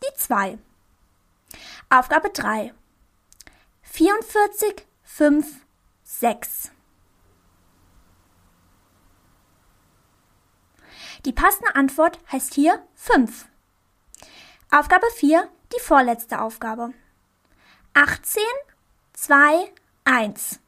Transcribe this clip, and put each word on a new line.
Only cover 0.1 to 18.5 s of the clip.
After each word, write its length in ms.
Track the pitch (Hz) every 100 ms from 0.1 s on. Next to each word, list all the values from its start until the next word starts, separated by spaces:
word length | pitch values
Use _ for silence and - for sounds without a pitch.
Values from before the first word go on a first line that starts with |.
| -
zwei. 420 | - 220 190 220 _ _ _ _ _ _ _ _ _ - - - _
Aufgabe 400 | 254 254 302 403
drei. 440 | - 214 214 220 _ _ _ _ _ _ _ - _ _ _
Vierundvierzig, 1040 | - - 349 415 427 427 415 403 427 403 _ _
fünf, 640 | _ - 294 294 302 - _ _ _ _
sechs. 720 | - - 240 208 - - - _ _ _ _ _ _ _ _ _ _ _ _ _ _ _ _ _ _ _ _ _ _ _ _ _ _ _ _ _ _ _ _ _ _ _ _ _ _ _ _ _ _ - - -
Die 80 | 277
passende 420 | - 370 381 302
Antwort 460 | 277 269 294 330 339 -
heißt 240 | 269 -
hier 320 | - 302 415 -
fünf. 540 | _ - 359 233 - - _ _ _ _ _ _ - - - - _ _
Aufgabe 360 | 294 294 370 466 -
vier, 340 | 294 320 - _ _
die 60 | 480
vorletzte 600 | - 285 247 233 - 240
Aufgabe. 540 | 220 226 226 226 233 254 _ _ _ _ _ _ _ _ _
Achtzehn, 500 | 285 285 - - - 440